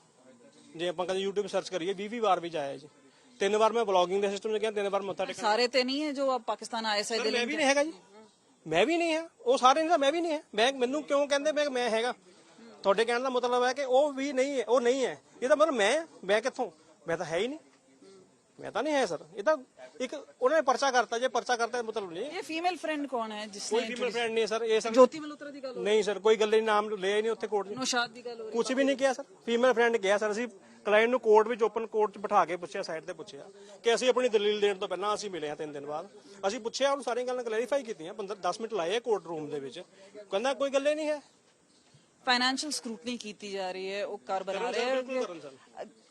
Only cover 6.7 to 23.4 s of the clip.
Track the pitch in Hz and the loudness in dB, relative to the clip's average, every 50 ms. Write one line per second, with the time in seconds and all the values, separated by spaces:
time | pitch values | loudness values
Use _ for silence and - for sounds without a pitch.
6.7 | - 226 226 220 208 208 208 - 233 220 240 214 - 240 240 240 302 320 294 269 | -6 -4 -2 0 0 0 -2 -2 -2 -2 0 0 0 0 -2 -2 0 2 2 4
7.7 | 277 285 294 320 330 - - - - - - - _ _ _ _ _ _ - 160 | 4 4 2 -2 -4 -12 -18 -20 -20 -20 -20 -20 _ _ _ _ _ _ -6 0
8.7 | 156 170 208 277 339 339 339 339 311 320 330 330 _ _ - 240 262 247 233 254 | 2 2 4 4 2 0 0 0 0 -2 -4 -6 _ _ 0 2 2 6 6 6
9.7 | 277 311 320 320 349 311 277 277 311 349 330 349 302 302 - _ - 202 220 262 | 6 6 4 2 2 4 4 4 2 2 0 -2 -2 -4 -6 _ 0 2 2 2
10.7 | 277 269 247 247 269 302 269 - 285 285 285 269 285 277 285 311 294 294 294 294 | 2 0 -2 -2 -2 -4 -2 0 0 0 2 2 0 0 0 0 0 0 -2 -2
11.7 | 254 247 240 233 214 220 226 247 226 - _ - - - - _ - - 226 233 | -2 -2 -2 0 0 0 -2 -2 -4 -6 _ -20 -20 -20 -20 _ -20 -20 -20 -20
12.7 | - - - 196 196 190 226 220 240 240 254 269 254 247 233 247 247 247 247 254 | -14 -4 2 2 2 4 2 2 0 0 0 0 -2 0 0 2 2 2 2 2
13.7 | 254 269 285 254 254 262 302 302 277 262 269 285 277 254 262 285 285 254 214 214 | 0 -2 -2 2 4 4 4 4 0 -4 -6 -4 -2 -2 -2 0 0 -4 0 2
14.7 | 233 269 240 240 254 277 254 190 151 - _ _ - - 220 254 302 277 302 330 | 2 2 4 2 2 2 0 -2 -4 -6 _ _ -12 -4 0 2 4 4 4 2
15.7 | 285 233 196 208 262 311 339 - - - - 180 202 220 214 262 - - 254 185 | 2 2 2 2 2 0 -2 -6 -14 -12 -2 0 0 2 2 -2 -4 -4 -6 -6
16.7 | - _ _ _ - _ - 165 165 165 180 151 165 175 208 254 294 311 - _ | -8 _ _ _ -20 _ -6 -6 -4 -4 -4 -4 -2 -2 -2 -2 -6 -8 -14 _
17.7 | _ _ _ _ _ _ - - 196 190 - _ _ _ _ _ _ - 139 135 | _ _ _ _ _ _ -20 -20 -20 -20 -20 _ _ _ _ _ _ -14 -14 -8
18.7 | 131 202 254 311 302 277 247 180 165 143 - 156 180 214 202 294 311 285 254 _ | -4 -4 -2 0 0 0 0 0 -2 -6 -10 -12 -12 -4 0 0 0 0 -2 _
19.7 | _ - - - - - 254 247 - - - - - - 254 254 311 320 277 269 | _ -20 -20 -18 -10 -10 -8 -8 -8 -10 -14 -14 -8 -2 0 2 2 2 2 2
20.7 | 254 247 277 277 247 247 220 - 240 233 254 254 247 240 220 - 247 240 233 220 | 2 2 2 2 4 2 2 2 -2 -2 -2 0 0 -2 0 0 0 0 0 -2
21.7 | 233 247 233 220 214 226 202 180 160 175 233 294 330 370 - - 311 320 339 359 | -2 -4 -4 -4 -6 -6 -6 -6 -8 -8 -8 -8 -8 -10 -8 -6 -6 -2 -2 -2
22.7 | 359 285 - 311 311 294 285 262 269 233 226 220 214 208 | -2 -2 -4 -6 -4 -4 -6 -4 -4 -4 -4 -4 -6 -10